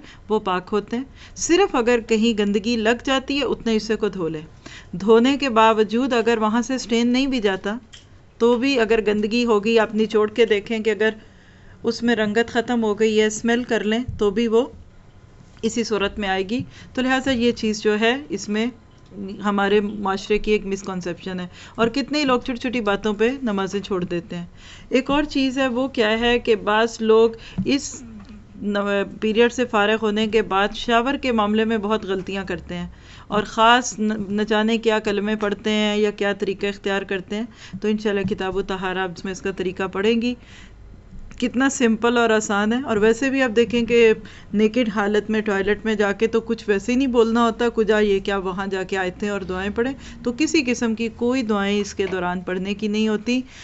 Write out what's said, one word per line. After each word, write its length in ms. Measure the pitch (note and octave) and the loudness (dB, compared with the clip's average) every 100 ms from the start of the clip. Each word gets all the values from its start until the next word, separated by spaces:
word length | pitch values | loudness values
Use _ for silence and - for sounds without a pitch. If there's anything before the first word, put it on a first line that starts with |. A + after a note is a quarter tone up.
| - - - | -10 -20 -4
वो 100 | G#3+ | -2
पाक 300 | G#3+ F3+ F3+ | 0 -4 -2
होते 280 | G#3 G3+ A#3 | -4 -4 -6
हैं। 180 | C4+ - - - | -8 -14 -20 -10
सिर्फ 400 | - F4 G4 C#4 | 0 2 4 2
अगर 240 | A#3 B3 | 2 2
कहीं 380 | A3 A3+ A3+ G#3+ | 2 2 2 2
गंदगी 380 | G3+ G3+ G#3 A#3+ | 0 0 0 0
लग 260 | G#3+ A#3+ | 0 0
जाती 340 | - C4+ C4+ C#4+ | 0 -2 -2 -2
है, 60 | |
उतने 300 | B3 G#3+ - | -2 -2 0
हिस्से 240 | A3 G#3+ G#3+ | -2 0 -2
को 120 | G#3+ | -2
धो 200 | F#3 E3 | -2 -6
लें। 180 | D#3+ D#3 - - - - F3 | -6 -12 -18 -20 -20 -12 -4
धोने 400 | G3 A3+ B3 C#4 | 4 6 6 2
के 120 | C#4 | 2
बावजूद 680 | A3 A3 G#3+ A3 A3 C4 | 4 6 4 2 2 2
अगर 240 | A#3+ A3 A#3 | 2 2 2
वहाँ 240 | G#3+ A3+ | 2 0
से 160 | A#3 C4 | 0 -4
स्टेन 300 | G3 A3+ A#3+ | 0 0 2
नहीं 200 | B3 C#4 | 2 0
भी 120 | C4 | 0
जाता, 400 | G#3 F#3+ G3+ A3+ - - - - - - | 0 0 -4 -6 -10 -20 -20 -20 -20 0
तो 160 | A#3 A#3+ | 2 4
भी 200 | C4+ C4+ | 2 2
अगर 240 | A3 A3+ | 2 2
गंदगी 420 | G#3 G#3+ G#3+ A#3 | 2 0 2 2
होगी, 340 | A#3+ G#3 G3+ A3+ | 4 2 4 4
आप 180 | G#3+ | 2
निचोड़ 360 | G#3+ A3 G#3+ G#3+ | 0 2 2 2
के 160 | G#3+ A3+ | 2 4
देखें 360 | G#3 G3+ A3+ | 2 0 -2
कि 80 | G#3+ | 0
अगर 240 | G3+ A3 G#3+ - - - - - - | 2 0 -2 -10 -20 -20 -20 -20 -6
उसमें 300 | - - A#3 | -4 -2 0
रंगत 360 | A3+ G#3+ G#3 A#3 | 2 2 0 0
ख़त्म 300 | A#3+ A#3 A#3+ | -2 0 0
हो 140 | A3 | 0
गई 220 | G#3 A3 G#3+ | 2 2 4
है, 140 | G#3+ | 2
smell 340 | G#3+ A#3 A#3 | 0 0 0
कर 180 | A#3+ A3 | 0 -2
लें, 220 | G3+ A3 B3+ - | 0 -2 -4 0
तो 140 | G#3 | 0
भी 180 | G3 A#3 | 2 2
वो 240 | A3+ C4+ - - - - - - - - - | 2 0 -6 -20 -20 -20 -20 -20 -20 -20 -6
इसी 200 | A3+ A#3+ | -4 -2
सूरत 300 | A3 G3+ G3 G3 | -2 -2 -2 -4
में 100 | G3+ | -4
आएगी। 360 | F#3+ F#3+ A#3+ - - - - | -2 -2 -4 -6 -14 -10 -4
तो 60 | |
लिहाजा 280 | B3+ C4 C4 | 0 0 0
ये 220 | B3+ A#3+ | 2 2
चीज़ 300 | A3+ A3 G#3+ | 2 -2 0
जो 120 | G#3+ | 0
है, 320 | G#3 A3+ C4 D4 | 2 2 0 -4
इसमें 420 | G3+ G3+ G#3 A#3 B3 - - - F#3+ G3 G3+ | -8 -4 -2 -2 -6 -18 -20 -20 -14 -12 -6
हमारे 400 | G#3 G3+ G3 G#3 | -2 0 2 2
माशरे 580 | G3+ G#3 G3 G3 - G#3 | 2 -4 -4 -4 -2 0
की 140 | G#3+ | 2
एक 120 | G#3+ | 0
misconception 760 | F#3+ G3 G3 F#3 F3+ F3 - F#3 | 0 -6 -6 -6 -6 -8 -8 -8
है। 100 | F3+ - - - | -10 -14 -14 -2
और 100 | A3+ | 0
कितने 300 | A3+ C4 D4 | 0 -2 -2
ही 60 | |
लोग 220 | C#4+ B3 B3 | 0 0 -2
छोटी-छोटी 340 | A#3 B3+ A#3+ | -4 -4 -2
बातों 340 | G#3 G3+ G#3+ | -2 -2 -2
पे 240 | G3+ A3 C#4 | 0 0 0
नमाज़ें 360 | B3+ G3 F#3+ G3 | -2 -2 -2 -4
छोड़ 240 | G3 F#3+ | -4 -4
देते 320 | F3+ F3 - F3 | -4 -6 -6 -10
हैं। 140 | F3 - - - - | -12 -16 -20 -20 -2
एक 180 | B3 C4 | -2 2
और 140 | C#4+ | 0
चीज़ 360 | D4+ C#4+ C4+ B3+ | 0 0 0 0
है, 80 | C4 | 0
वो 200 | A#3+ C4 | 0 -2
क्या 200 | C4+ G#3+ | 0 0
है 300 | A3 A#3+ A#3+ | 2 2 2
कि 180 | A#3 G#3+ | 2 0
बाज़ 480 | F#3 G#3+ A#3 A#3 | 2 2 0 0
लोग 320 | A3 A3 A3+ A3+ - - F#3+ | 4 6 4 2 -8 -6 0
इस 360 | C#4 - - A#3+ A3 G3+ G#3+ - - | -2 -2 -12 -16 -18 -18 -20 -20 -8
न-, 540 | G3 G3+ G3+ G3+ G3 - | -4 -2 0 -2 -2 -2
period 300 | A3 A3 A#3 | 0 4 2
से 120 | A#3 | 2
फ़ारिग 340 | B3 A3 G3+ A3 | 0 2 2 2
होने 300 | A3 G#3 A3 | 0 0 0
के 140 | G#3+ | 0
बाद 320 | G#3+ F#3+ G#3 | 0 0 0
शावर 420 | G#3+ - A#3 A#3+ C4+ | -2 0 2 2 -2
के 160 | C4+ | 0
मामले 320 | A3+ G#3 G#3+ | 0 2 2
में 180 | A3 A3+ | 2 0
बहुत 240 | G3 G#3+ F#3 | 0 -2 -2
गलतियाँ 380 | F#3+ F3+ G3 | -4 -4 -8
करते 300 | F#3+ F3 - | -6 -8 -8
हैं 200 | F3 F3 - - - - | -10 -10 -12 -20 -20 -4
और 140 | G#3 | -4
ख़ास 520 | G#3 - A3+ A#3+ B3 - | -2 4 6 6 2 -4
न, 260 | G#3+ A3 F#3+ | -4 -2 -4
न 140 | G3+ | -4
जाने 340 | G#3+ G#3+ A3 A3+ | 0 0 2 2
क्या 200 | A3+ G#3+ | 2 0
कलमे 380 | A3 G3+ G3+ G#3+ | 0 -2 -2 -2
पढ़ते 340 | G#3 G3+ A3 | -2 -2 -2
हैं 280 | G#3+ G#3+ G#3 | 0 0 2
या 120 | G#3 | 0
क्या 220 | G#3 G3+ | 0 -2
तरीका 360 | G3+ G3+ G3 G3+ | -2 -4 -4 -6
इख्तियार 360 | G3 G3+ G3 | -4 -4 -4
करते 320 | G3 G3 F3+ G#3 | -4 -6 -6 -6
हैं। 420 | A#3 - - F#3+ | -8 -12 -16 -6
तो 100 | G#3 | -2
इंशाल्लाह 360 | G#3+ G#3+ G3+ | -2 0 -2
किताब 300 | F#3+ G3 F#3+ | -2 -4 -4
व 80 | F#3 | -4
तहारा 520 | G3 F#3+ F#3+ F#3 F#3+ E3+ | -4 -6 -4 -4 -6 -6
में 80 | G3 | -10
इसका 200 | F#3+ G3 | -6 -6
तरीका 340 | F#3+ F#3 F#3 F#3+ | -6 -6 -4 -6
पढ़ेंगी। 500 | F#3+ G3+ A#3 A#3+ B3 - - - - - - - - - - | -2 0 2 0 -4 -12 -20 -20 -20 -20 -20 -20 -18 -16 -6
कितना 280 | A#3+ A3+ C4+ | -2 2 2
सिंपल 500 | B3+ A#3 A3 A#3 A#3+ | 4 2 4 2 2
और 140 | A#3 | 4
आसान 400 | A3 G#3+ G3+ G#3+ | 2 2 0 0
है। 100 | A#3+ | -2
और 160 | C#4+ A3 | -2 2
वैसे 320 | G#3+ A3+ C4+ | 2 2 0
भी 100 | C4+ | 2
आप 100 | C4 | 2
देखें 360 | G#3+ A#3 A#3+ A3+ | 2 2 0 2
कि 360 | A#3 A3+ A3 - - - | 6 6 4 -2 -18 -4
naked 340 | G#3 G#3+ A3 A#3 | 2 2 2 0
हालत 380 | G3+ G3+ G#3 G#3 | 0 0 0 0
में 120 | A3 | -2
toilet 440 | G#3+ G3 G3 G#3 G#3+ | 0 0 0 0 0
में 100 | G#3+ | 0
जाके 300 | G3+ G3+ A3+ | 0 2 0
तो 140 | A3+ | 0
कुछ 280 | A3+ A3+ - | -2 -4 0
वैसे 240 | G3 G3 | -2 0
ही 40 | B3 | 0
नहीं 120 | C4+ | 2
बोलना 360 | A#3+ A3+ A3+ | 4 4 4
होता, 240 | A#3 A3+ A#3+ | 2 2 0
"कुजा 300 | A3+ G#3+ G#3+ | 2 2 4
ये 220 | G#3 G3 | 4 2
क्या, 180 | G3 G3 | 0 -2
वहाँ 300 | F#3+ F3+ G3 | -4 -4 -4
जाके 280 | F#3+ F#3 F#3+ | -4 -4 -4
आए 140 | F#3 | -4
थे 200 | F3+ G#3 | -4 -4
और 140 | G3+ | -4
दुआएं 280 | F#3+ F#3 G3 | -4 -6 -4
पढ़ें।" 240 | G3+ A#3+ C#4 - - | -2 -4 -4 -12 -8
तो 80 | B3 | -6
किसी 300 | A#3+ D4+ E4 | -2 0 2
किस्म 320 | A#3+ A#3+ A#3 | 0 0 -2
की 140 | A3 A3+ | -2 -4
कोई 340 | - A#3+ C4 | -2 -2 0
दुआएं 380 | A3 G#3 G3 G#3 | 0 0 0 -2
इसके 260 | G3+ - G3 | -2 -4 -4
दौरान 360 | F#3 F3+ F3+ | -2 -4 -4
पढ़ने 320 | F3+ F#3 F#3+ | -4 -4 -4
की 140 | G3+ G#3+ | -4 -2
नहीं 200 | G#3 A3 | 0 0
होती। 360 | G#3 G#3+ B3 B3+ - | 0 0 -2 -4 -14